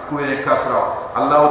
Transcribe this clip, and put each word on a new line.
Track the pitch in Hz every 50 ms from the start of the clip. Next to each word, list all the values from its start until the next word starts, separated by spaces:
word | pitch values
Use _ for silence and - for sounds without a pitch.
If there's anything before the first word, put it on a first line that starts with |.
| - -
كوين | 151 143 143 135 135 139 139
كافرا. | 143 127 - - - 117 - - - - - - - -
الله | 123 135 139 147 147 151 147